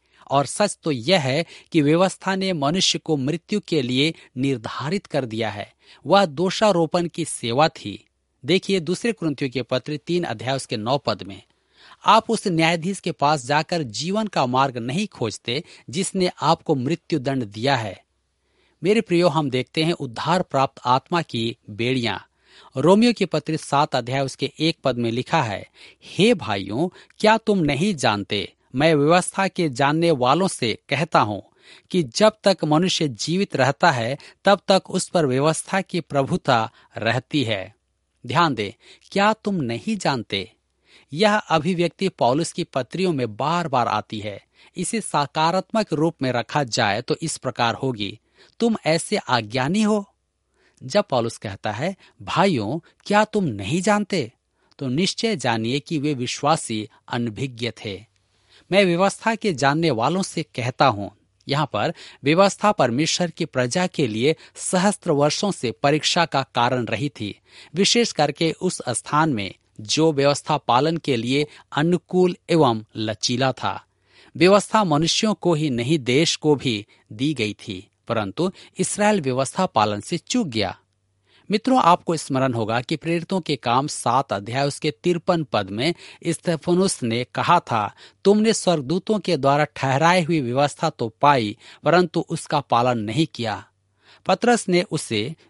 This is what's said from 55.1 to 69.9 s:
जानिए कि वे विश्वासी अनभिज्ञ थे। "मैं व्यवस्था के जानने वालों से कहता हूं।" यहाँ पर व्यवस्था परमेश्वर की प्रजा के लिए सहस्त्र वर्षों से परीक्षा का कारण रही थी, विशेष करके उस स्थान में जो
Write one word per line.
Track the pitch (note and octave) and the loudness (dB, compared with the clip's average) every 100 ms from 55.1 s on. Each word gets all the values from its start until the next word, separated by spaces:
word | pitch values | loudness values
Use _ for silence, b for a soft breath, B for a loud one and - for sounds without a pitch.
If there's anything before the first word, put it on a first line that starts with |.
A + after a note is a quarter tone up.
| - A3+ F3+ | -2 -4 -2
जानिए | B2 A2+ A2+ C#3+ | -2 -2 -2 -4
कि | - D#3 | -4 -4
वे | D3 | -2
विश्वासी | C3+ B2 - C#3+ D#3 - A2 G#2+ b - | -4 -6 -2 0 0 -2 -8 -8 b -8
अनभिज्ञ | B2 A#2+ G#2 C3+ A#2 A#2 - | -4 -4 -6 -8 -6 -8 -8
थे। | A2 F#2 A2+ _ b b b b b | -12 -12 -16 _ b b b b b
"मैं | F#3+ | 4
व्यवस्था | F#3+ E3+ G3 - A3 | 4 4 2 0 -2
के | A3 A3 | 0 -2
जानने | C3+ C#3 D3+ E3+ | 2 2 2 2
वालों | A2+ B2+ F#3 | 2 0 0
से | F#3+ - | -4 -6
कहता | D#3 - B2 - C#3 | -8 -6 -6 2 2
हूं।" | G2+ G2 - _ _ - | 2 -6 -12 _ _ -6
यहाँ | C#3 - | -4 -2
पर | G#2 C3 B B B | -2 -4 B B B
व्यवस्था | C3+ E3 G3 - G#3 | 0 4 4 4 0
परमेश्वर | G3+ B2+ A#2+ D#3 - F3 | 4 2 2 -2 -2 -4
की | - | -4
प्रजा | E3 C3 B2 F3 F3+ | -4 -2 -2 -2 -2
के | - C3 | -2 -2
लिए | G#2+ C3+ D#3+ B | 0 0 -2 B
सहस्त्र | - - F#3 G3 - F#3 | -12 -2 2 2 0 -2
वर्षों | C#3+ D3 - G#3 | 2 2 0 -4
से | - A#2+ | -4 -6
परीक्षा | - C#3+ D3 - F3+ E3 | -2 0 0 0 0 0
का | C#3 | -2
कारण | C3 B2+ A#2+ B2+ | -2 0 0 0
रही | A2+ G#2+ C#3+ | -2 -4 -6
थी, | - G#2 - B B B | -6 -10 -10 B B B
विशेष | D#3 G3 A#3+ A3+ | -2 2 2 0
करके | - D3 C#3+ E3 | 0 -2 0 -4
उस | - F3+ - - | -2 -4 -4 -6
स्थान | A#2 - D3 D#3+ | -6 -2 2 2
में | A2+ F#2+ - _ - | 0 -6 -10 _ -18
जो | G#2+ | -4